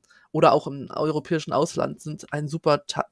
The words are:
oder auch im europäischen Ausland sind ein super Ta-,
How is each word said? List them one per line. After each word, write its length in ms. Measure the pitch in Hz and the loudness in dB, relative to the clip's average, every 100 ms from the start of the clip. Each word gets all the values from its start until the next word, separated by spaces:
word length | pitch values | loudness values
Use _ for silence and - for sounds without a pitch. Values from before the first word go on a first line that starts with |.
| _ _ _ | _ _ _
oder 200 | 156 160 | 4 6
auch 140 | 143 147 | 6 0
im 220 | 139 - | -10 -8
europäischen 640 | - 151 151 - 160 - | -4 -2 -2 -2 -4 -2
Ausland 480 | - 170 - - 151 | 0 0 -2 -4 -4
sind 300 | 151 156 - | -12 -12 -10
ein 160 | 147 151 | -8 -6
super 360 | 160 156 143 - | -2 2 2 0
Ta-, 200 | - - | -6 -4